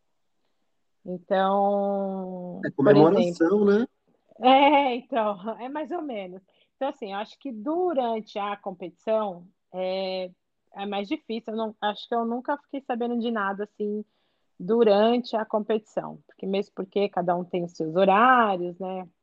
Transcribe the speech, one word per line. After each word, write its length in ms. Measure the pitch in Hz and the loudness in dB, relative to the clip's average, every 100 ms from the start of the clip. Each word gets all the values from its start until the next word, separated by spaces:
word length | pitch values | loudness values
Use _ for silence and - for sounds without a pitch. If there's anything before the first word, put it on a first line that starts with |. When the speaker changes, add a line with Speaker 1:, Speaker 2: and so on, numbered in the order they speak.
| _ _ _ _ _ _ _ _ _ _ 190 | _ _ _ _ _ _ _ _ _ _ -12
Speaker 1:
Então, 1500 | 180 180 190 190 202 202 202 202 196 196 190 185 185 180 95 - | -10 -4 0 2 2 2 0 0 -2 -4 -6 -10 -10 -12 -10 -8
Speaker 2:
É 40 | |
Speaker 1:
por 160 | - 139 | 2 6
exemplo 180 | 139 156 | 8 8
Speaker 2:
comemoração, 560 | 196 175 170 170 208 208 | 6 2 2 2 4 4
né? 220 | 202 247 _ _ _ _ - | 4 2 _ _ _ _ 0
Speaker 1:
É, 560 | 240 269 285 285 277 247 | 4 6 6 4 2 -2
então, 640 | - 254 214 196 202 226 | -4 -2 -2 -4 -8 -10
é 100 | 247 | -10
mais 220 | 294 277 | -10 -8
ou 100 | 349 | -8
menos. 400 | 302 220 185 185 _ _ _ - | -8 -10 -10 -14 _ _ _ -8
Então, 80 | 269 | -6
assim, 220 | 277 202 | -6 -10
eu 80 | 196 | -10
acho 180 | 220 - | -10 -12
que 140 | 277 | -14
durante 880 | 220 208 330 359 277 240 226 214 214 | -10 -4 -2 0 0 -2 -4 -6 -8
a 180 | 202 202 | -6 -8
competição 920 | 202 185 180 - - 220 214 175 180 _ _ | -10 -12 -12 -10 -2 -2 -2 -8 -16 _ _
é, 600 | 185 185 190 190 185 180 180 _ _ _ | -6 -4 -4 -4 -6 -8 _ _ _ _
é 100 | - 202 | -12 -8
mais 200 | 202 202 | -6 -6
difícil. 460 | 302 - 220 226 | -8 -6 -10 -8
Eu 40 | 220 | -6
não, 180 | 220 214 | -6 -4
acho 280 | 208 208 - | -6 -6 -4
que 80 | 233 | -4
eu 100 | 233 | -2
nunca 320 | 240 247 285 | -4 -4 -6
fiquei 240 | _ 277 | _ -10
sabendo 380 | - 226 240 240 | -6 -4 -2 -2
de 100 | 233 | -2
nada, 360 | 226 196 196 208 | -2 -4 -4 -8
assim, 380 | - 208 208 214 _ _ _ _ - | -6 -6 -6 -8 _ _ _ _ -10
durante 760 | 180 226 220 202 220 247 247 220 | 0 4 6 6 4 2 0 -6
a 100 | 220 | -2
competição. 720 | 214 202 220 - - 156 156 _ | -2 0 -2 -2 -8 -8 -10 _
Porque 220 | - 190 | -10 -4
mesmo 260 | 196 190 - | -4 -4 -8
porque 320 | 190 202 202 | -6 -2 -2
cada 280 | 185 175 175 | -2 -2 -2
um 80 | |
tem 200 | 175 180 | -2 -4
os 100 | 175 | -4
seus 220 | - 160 165 | -6 -2 2
horários, 840 | 190 190 247 254 214 185 175 175 | 4 6 6 6 4 0 -4 -8
né? 280 | 185 185 180 _ | -8 -8 -12 _